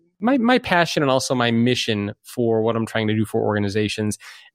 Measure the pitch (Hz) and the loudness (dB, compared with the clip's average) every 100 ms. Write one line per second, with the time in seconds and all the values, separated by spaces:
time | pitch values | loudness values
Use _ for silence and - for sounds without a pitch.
0 | _ - 220 269 233 254 - 180 165 165 | _ -4 0 2 2 2 2 0 2 0
1 | 139 131 - 127 117 117 120 123 - 104 | 2 2 0 0 2 2 2 0 -2 -2
2 | 101 - - - 117 110 113 113 113 113 | -4 -8 -10 -2 0 0 0 -2 -2 -2
3 | 107 110 107 113 110 104 101 107 104 - | 0 0 0 0 0 0 0 0 -2 -2
4 | 107 - - - - | -4 -6 -12 -20 -16